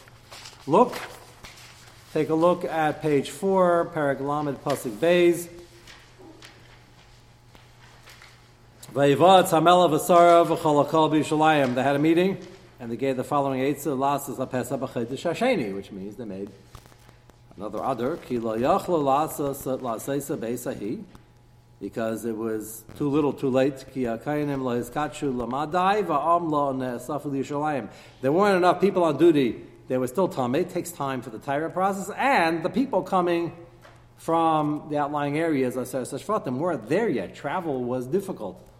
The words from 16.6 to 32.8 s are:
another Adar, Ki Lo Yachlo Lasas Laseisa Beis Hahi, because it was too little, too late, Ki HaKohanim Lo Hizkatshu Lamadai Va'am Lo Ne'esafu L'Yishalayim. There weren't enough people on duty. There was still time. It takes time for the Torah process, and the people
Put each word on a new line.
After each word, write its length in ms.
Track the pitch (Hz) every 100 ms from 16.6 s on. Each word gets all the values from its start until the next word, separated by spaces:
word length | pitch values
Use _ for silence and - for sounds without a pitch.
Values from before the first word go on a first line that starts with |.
| - - - - - - _ - - -
another 220 | 104 98
Adar, 320 | 113 123 123 170
Ki 240 | - 123
Lo 180 | 113 110
Yachlo 460 | 135 196 - 170
Lasas 580 | 139 135 156 143 143 139 139 127
Laseisa 580 | 127 110 - 139 135 123
Beis 260 | 110 123
Hahi, 400 | 135 113 104 196 - - _ _ _ _ _ -
because 460 | 98 123 113 110 117
it 100 | 107
was 480 | 113 110 107 - - -
too 120 | 147
little, 240 | 143 147
too 160 | - 135
late, 360 | 127 135 - -
Ki 100 | 135
HaKohanim 600 | 120 117 147 147 147 135
Lo 180 | 127 120
Hizkatshu 540 | 110 151 151 - 143 123
Lamadai 680 | 117 131 151 180 185 208
Va'am 460 | 175 147 156 170 165
Lo 240 | 147 143
Ne'esafu 520 | 131 127 120 - 147 147
L'Yishalayim. 640 | 135 127 143 156 139 104 - - -
There 100 | 131
weren't 260 | 165 208 185
enough 220 | 180 175
people 220 | 190 180
on 140 | 165 135
duty. 440 | 170 147 120 - - - -
There 100 | 127
was 100 | 127
still 180 | 190 180
time. 280 | 143 123 143
It 140 | 180
takes 220 | 175 -
time 300 | - 139 131
for 80 | 123
the 100 | 110
Torah 300 | - 143 160
process, 400 | 175 190 196 185 196
and 460 | 254 233 165 170
the 60 | 175
people 340 | 208